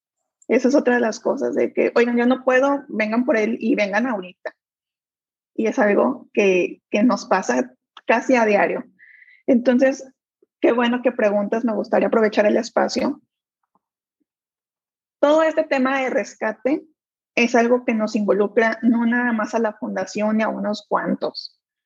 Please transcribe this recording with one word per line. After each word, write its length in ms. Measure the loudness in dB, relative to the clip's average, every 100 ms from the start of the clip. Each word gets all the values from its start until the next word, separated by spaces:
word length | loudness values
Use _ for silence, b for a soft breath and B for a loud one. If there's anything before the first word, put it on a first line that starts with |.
| _ _ _ _ -2
Esa 200 | 0 4
es 60 | 2
otra 180 | 2
de 60 | 0
las 180 | 0 -2
cosas, 360 | -4 -4 -2 -2
de 160 | -2
que, 200 | 0 0 2
"Oigan, 200 | 0 2
ya 100 | 2
no 180 | 0
puedo, 400 | 2 2 2 -2 -4
vengan 360 | -6 -2 -2
por 120 | 0 0
él 200 | 0 -2
y 140 | -2
vengan 320 | -2 0 -2 -2
ahorita". 480 | -6 -10 -16 -16 -18 _ _ _ _ _ _ _ _ _
Y 120 | -4 -4
es 120 | 0
algo 500 | 2 4 2 -2 -4
que, 500 | 0 2 2 0 -6 _
que 120 | 0
nos 240 | 2 0 0
pasa 460 | -2 0 -4 -4 -10 _ -12 -2
casi 300 | 0 2 2
a 80 |
diario. 400 | 4 2 2 -2 -10 b b b b b 0
Entonces, 640 | 2 4 4 2 0 -10 _ _ _ _ _
qué 120 | 0
bueno 300 | 2 0 0
que 100 | -2
preguntas, 520 | 0 0 0 -2 -2
me 80 | -2
gustaría 360 | -4 -2 0 2
aprovechar 380 | 2 2 2 2
el 100 | 0
espacio. 600 | 0 -2 -2 -2 -4 -6 _ _ _ _ _ _ _ _ _ _ _ _ _ _ _ _ _ _ _ _
Todo 220 | 2 2
este 220 | 2 0
tema 360 | -2 0 0 0
de 100 | -2
rescate 720 | -4 -6 -6 -8 -6 -4 -4 -6 _ _ _ _
es 200 | -2 0
algo 300 | 2 2 0
que 100 | 0
nos 200 | -2 -2 -2
involucra 640 | 0 0 0 0 0 0
no 220 | 0 0 0
nada 260 | 0 -2
más 220 | -2 -2
a 40 | -2
la 140 | -4
fundación 640 | -6 -8 -6 -6 -4 -2 0
y 20 |
a 40 | -2
unos 380 | -4 -6 -8 -4
cuantos, 720 | -4 -2 -4 -6 -10 -16 _ _ _